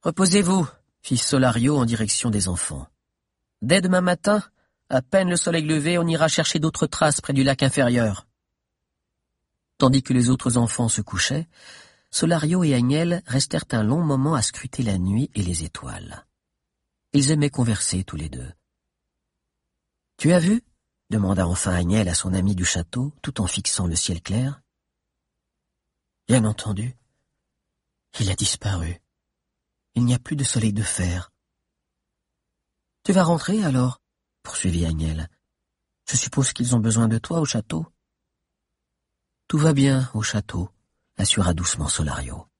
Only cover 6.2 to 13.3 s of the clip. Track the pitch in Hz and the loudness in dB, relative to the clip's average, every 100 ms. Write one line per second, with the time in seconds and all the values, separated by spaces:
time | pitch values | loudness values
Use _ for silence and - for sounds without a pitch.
6.2 | 156 - 160 160 156 - 156 - 156 - | 2 2 -2 2 0 2 -4 2 2 2
7.2 | - 139 135 131 135 - 123 120 113 98 | 0 2 2 2 2 2 2 4 2 -2
8.2 | - _ _ _ _ _ _ _ _ _ | -12 _ _ _ _ _ _ _ _ _
9.2 | _ _ _ _ _ _ 131 135 - 127 | _ _ _ _ _ _ 4 4 2 2
10.2 | 120 127 127 120 117 - 113 - 104 90 | 4 2 2 2 0 0 -2 -2 -4 -4
11.2 | - 143 165 _ - - - _ _ - | -2 -2 -6 _ -20 -20 -20 _ _ -2
12.2 | 165 165 151 180 165 127 123 147 170 175 | 2 2 2 2 2 2 2 2 0 -2
13.2 | - | -2